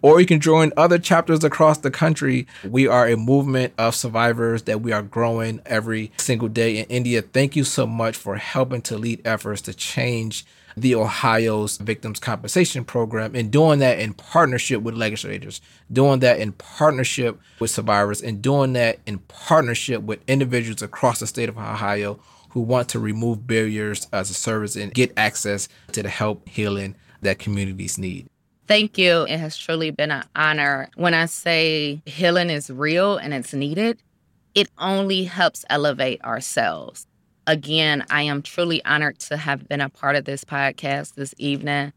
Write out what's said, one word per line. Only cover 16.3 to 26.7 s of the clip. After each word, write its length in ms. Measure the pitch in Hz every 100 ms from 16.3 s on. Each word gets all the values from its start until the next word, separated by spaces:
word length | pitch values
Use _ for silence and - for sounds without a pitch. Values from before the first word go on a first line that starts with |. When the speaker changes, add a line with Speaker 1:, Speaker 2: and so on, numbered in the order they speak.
| 117
Speaker 1:
in 100 | 107
partnership 880 | 95 - - 151 131 127 - 123 107 _ _
with 100 | 113
survivors, 500 | - 110 101 101 104
and 200 | 127 104
doing 300 | 127 143 135
that 260 | 127 117 113 -
in 120 | 101
partnership 840 | - - - - 127 117 - 117
with 160 | 107 107 -
individuals 540 | 135 135 123 113 107
across 380 | 104 - 127 117
the 80 | 117
state 200 | - 117
of 80 | 113
Ohio 640 | 107 107 104 104 101 - _ _ _
who 100 | 123
want 280 | 117 123 123
to 100 | 117
remove 480 | 107 107 117 113 117
barriers 640 | 110 110 107 107 101 -
as 180 | 104 95
a 40 |
service 400 | 90 - 110 104
and 200 | - 101
get 180 | 120 123 -
access 520 | 107 - 107 101 - _ -
to 100 | -
the 60 | 98
help 400 | - 107 104 -
healing 480 | - 104